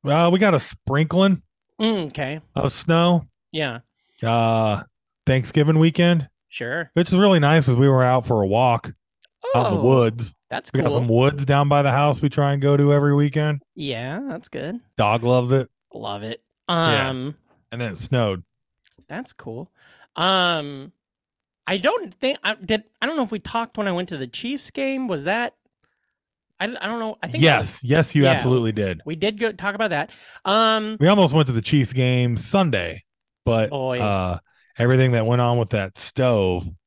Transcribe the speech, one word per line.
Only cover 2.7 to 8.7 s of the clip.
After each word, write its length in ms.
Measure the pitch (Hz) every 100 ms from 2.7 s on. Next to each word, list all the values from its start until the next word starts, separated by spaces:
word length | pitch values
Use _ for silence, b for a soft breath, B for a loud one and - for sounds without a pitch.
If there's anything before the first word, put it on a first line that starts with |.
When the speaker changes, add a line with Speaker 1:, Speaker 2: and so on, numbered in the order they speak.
Speaker 1:
snow. 540 | - - 165 175 175 - _ _
Speaker 2:
Yeah. 300 | 156 143 117 _ _ _ _
Speaker 1:
Uh, 600 | 113 117 113 113 110 101 - _ _ _ -
Thanksgiving 520 | 131 - - 147 156
weekend. 480 | 165 160 175 170 135 _ _
Speaker 2:
Sure. 380 | - 120 151 165
Speaker 1:
Which 140 | - 170
is 40 | 185
really 220 | 202 180
nice, 300 | 143 160 135
as 80 | 123
we 120 | 139
were 140 | 131
out 240 | 127 127 117
for 160 | 117
a 40 | 98
walk 460 | 107 127